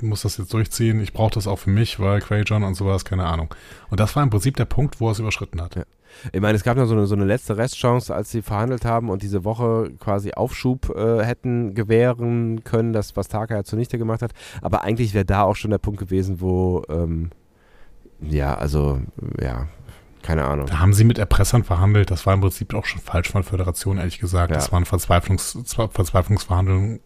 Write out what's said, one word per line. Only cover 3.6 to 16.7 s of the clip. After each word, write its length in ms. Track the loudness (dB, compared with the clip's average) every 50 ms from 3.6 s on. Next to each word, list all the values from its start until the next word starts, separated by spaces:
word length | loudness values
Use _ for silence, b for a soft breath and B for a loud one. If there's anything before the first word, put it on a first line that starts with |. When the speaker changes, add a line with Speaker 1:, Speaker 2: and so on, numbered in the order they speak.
| B B B B B B
Speaker 1:
Und 80 | 0 0
das 160 | 0 2 2
war 80 | 2 2
im 80 | 4
Prinzip 240 | 2 2 2 0 0
der 80 | 0 0
Punkt, 340 | 0 2 2 0 0 0 -2
wo 100 | -2 0
er 20 |
es 80 | 0 -2
überschritten 420 | -2 -4 -4 -6 -6 -6 -8 -8
hat. 140 | -8 -6 -6
Speaker 2:
Ja. 80 | -8 -8 -8 _ _ B B B B B -6 B
Ich 80 | 0
meine, 140 | 2 2 2
es 80 | 2 2
gab 120 | 2 2
noch 120 | 2 4
so 80 | 4 4
eine, 100 | 4 2
so 80 | 2 2
eine 120 | 2 2
letzte 300 | 2 2 0 -2 -4 -2
Restchance, 560 | -2 -2 -4 -2 0 0 2 2 2 0 -2 -4
als 160 | -6 -6 -4
sie 100 | -6 -6
verhandelt 420 | -4 -4 -2 -2 -2 -2 -2 -2 -2
haben 280 | 0 0 0 0 -2
und 100 | -4 -4
diese 220 | -4 -2 -4 -2 -2
Woche 480 | -2 -2 0 0 0 0 0 -2 -4 -6 -6
quasi 320 | -4 -2 -2 -2 -2 -4
Aufschub, 580 | -4 -4 -4 -4 -4 -2 -2 -2 -2 -2 -4 -6 -4
äh, 260 | 0 0 2 2 2 0
hätten 520 | 0 -2 -4 -4 -2 -2 -2 -2 -2 -4
gewähren 880 | -4 0 2 4 4 4 4 2 0 -2 -2 0 0 0 -2 -4 -6 -4
können, 300 | -2 0 0 2 2 0
das, 220 | -2 -2 -4 -4
was 120 | -6 -6
Taka 260 | -4 -4 -6 -4 -4 -4
ja 60 | -4 -4
zunichte 360 | -4 -4 -4 -4 -2 -4 -4
gemacht 240 | -2 -2 -2 -2 -4
hat. 80 | -6 -8 B B B B B B
Aber 180 | -2 0 0 0
eigentlich 300 | 0 0 0 0 0 2
wäre 120 | 2 2
da 180 | 2 4 4 4
auch 120 | 4 2
schon 140 | 0 0 0
der 80 | 0
Punkt 220 | 0 0 -2 -4 -4
gewesen, 420 | -4 -2 0 0 0 0 -2 -2
wo, 420 | 0 0 2 2 2 2